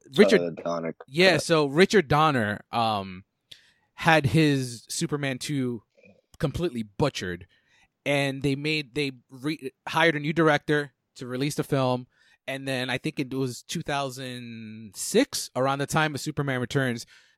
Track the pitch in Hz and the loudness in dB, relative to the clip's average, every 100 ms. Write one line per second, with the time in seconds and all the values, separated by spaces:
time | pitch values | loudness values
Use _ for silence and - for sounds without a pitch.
0 | - 139 202 208 87 80 87 85 82 - | -2 6 6 6 2 -4 -6 -6 -6 -10
1 | - 139 185 156 - 165 143 143 196 214 | -8 2 4 4 2 2 2 4 4 4
2 | 139 143 156 135 104 101 - 117 113 107 | 4 4 4 2 0 -4 -4 -2 0 -2
3 | 98 92 - _ _ - _ _ _ - | -4 -12 -16 _ _ -20 _ _ _ 0
4 | 165 160 135 139 151 139 127 120 - - | 6 6 6 4 4 4 -2 -8 -10 -6
5 | 165 147 139 127 - 143 127 117 _ _ | -4 -4 -4 -6 -4 -2 -2 -6 _ _
6 | _ _ _ - 147 151 170 123 110 - | _ _ _ -6 -4 -2 -4 -6 -8 -2
7 | 139 - 95 87 92 _ _ _ _ _ | -2 -2 -8 -8 -12 _ _ _ _ _
8 | 135 143 139 135 139 139 151 156 135 151 | -2 0 -2 -2 -2 -2 -2 -4 -4 -4
9 | 139 127 _ 131 139 160 131 _ - 160 | -6 -6 _ -10 -8 -6 -10 _ -4 2
10 | 165 151 147 160 156 147 - 147 143 _ | 2 2 -2 2 4 4 2 -2 -2 _
11 | _ - 123 127 143 - 135 139 127 127 | _ -16 -8 -4 -2 -2 0 2 2 0
12 | 127 _ _ _ - 135 135 131 127 127 | -4 _ _ _ -10 -8 -6 -4 -4 -4
13 | 156 - 131 131 131 117 - 175 156 143 | -4 -6 -4 -2 -4 -4 -10 -8 -4 -4
14 | 139 127 131 123 120 113 110 110 110 - | -4 -8 -12 -12 -14 -14 -16 -16 -16 -10
15 | - 165 277 - - 127 135 139 139 156 | -2 2 2 -2 -6 0 0 0 -2 0
16 | 156 139 - 143 143 127 123 143 131 117 | 0 -2 -6 -4 -2 -2 0 0 0 -2
17 | - - _ | -8 -20 _